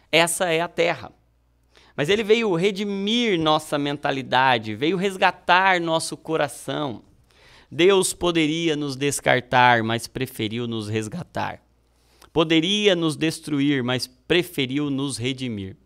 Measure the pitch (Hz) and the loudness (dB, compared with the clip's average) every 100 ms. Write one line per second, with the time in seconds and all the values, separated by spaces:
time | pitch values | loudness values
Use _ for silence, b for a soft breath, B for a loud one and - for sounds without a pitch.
0 | b 156 165 - 185 160 175 - 170 160 | b 2 2 0 0 0 -2 0 0 -2
1 | - - _ _ _ _ _ b b - | -8 -20 _ _ _ _ _ b b -4
2 | 147 208 208 233 220 165 196 190 208 196 | 0 0 2 2 2 0 0 -2 -4 -4
3 | 202 240 233 175 156 156 - 147 143 147 | -2 0 0 2 2 0 0 -4 -2 -4
4 | 147 135 127 123 131 123 107 107 151 185 | -4 -4 0 2 4 2 -2 -4 -2 0
5 | 196 185 190 175 - 180 190 180 165 160 | -2 0 0 0 2 4 4 2 0 -2
6 | 160 151 - 156 143 - - 143 143 104 | -4 -8 -4 -2 -2 -4 -8 -6 -6 -8
7 | - _ _ b b b b 135 180 196 | -16 _ _ b b b b 2 4 4
8 | 185 - 175 165 151 160 165 147 147 127 | 2 -2 -2 0 0 0 -2 -2 -4 -4
9 | 143 - - 127 - 127 123 120 113 117 | -4 0 2 0 2 4 6 6 2 -4
10 | - 123 131 - 110 113 120 113 104 110 | -6 -8 -8 -6 -6 -4 -6 -6 -4 -4
11 | 107 175 - - 98 - _ _ _ b | -4 -8 -10 -8 -8 -8 _ _ _ b
12 | b b b 151 165 160 170 208 208 175 | b b b -2 2 2 2 2 2 2
13 | 160 135 156 160 - 143 143 139 120 127 | 0 0 -2 -4 -4 0 2 0 0 -4
14 | - _ - 170 175 - 127 135 147 135 | -6 _ -2 0 0 -4 -4 -2 -2 -4
15 | 139 117 123 127 127 104 95 - | -4 -6 -6 -6 -6 -8 -10 -14